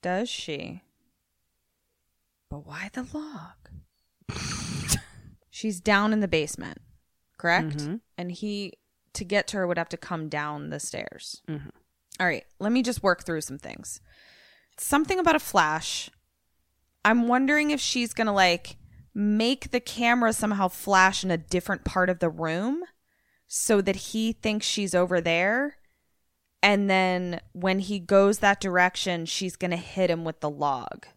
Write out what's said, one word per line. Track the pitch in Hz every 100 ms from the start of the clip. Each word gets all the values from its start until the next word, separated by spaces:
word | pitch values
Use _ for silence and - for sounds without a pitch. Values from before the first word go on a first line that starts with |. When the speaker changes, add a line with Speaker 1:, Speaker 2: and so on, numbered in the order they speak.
Speaker 1:
Does | 175 185 240
she? | - - 147 160 175 _ _ _ _ _ _ _ _ _ _ _ _ _ _ _ _ _
But | 147 151
why | 151 196
the | - 247
log? | 294 302 262 165 - - - - _ _ _ - -
<laughs> | - - - - - - - - - - _
She's | - 220 185
down | 214 202 208
in | 214
the | 196
basement, | 165 151 - 87 - _ _ _ _ _ _
correct? | 175 180 160 147
Speaker 2:
Mm-hmm. | 147 214 _ -
Speaker 1:
And | 180
he | 175 214 202 196 - _ _ _ -
to | 175
get | 208 -
to | 208
her | 180
would | 170
have | 170
to | 165
come | - 170 156
down | 151 151 147 147
the | 147
stairs. | - - - - - - -
Speaker 2:
Mm-hmm. | 151 143 - _ _ _ -
Speaker 1:
All | 180
right, | 135 - _
let | 208
me | 240
just | 247 240
work | 196 175 -
through | 165
some | - 139
things. | - - - - _ _ - - - _ _ -
Something | - 285 311 381
about | 339 311
a |
flash. | - 202 156 156 - - - _ _ _ _ _ _ _ _ _
I'm | 208 233 233
wondering | 247 269 302 302
if | 294
she's | - 254 240
gonna, | - 220
like, | 202 180 175 - - - - -
make | 208 208 214 233 262 -
the | 247
camera | - - 240 247 233
somehow | 220 214 202 185
flash | - - 196 190 190
in | 185
a | 170
different | - 180 - 190
part | - - 180
of | 175
the | 170
room | 160 160 165 220 302 359 _ _ _ _ _ _
so | - - 208
that | 190 190
he | - 220 220
thinks | 220 220 214 -
she's | - 196
over | 180 180 180
there. | 165 165 185 233 285 - _ _ _ _ _ _ _ _
And | 202 202 196
then | 190 185 180 180 175 -
when | 175 185 190
he | 190 202
goes | 170 196 196 208
that | 202 202
direction, | 196 180 180 - 190 170 165
she's | - 185 -
gonna | 180 175
hit | 175 - 185
him | 170
with | 165 156
the | 151
log. | 147 147 131 - - -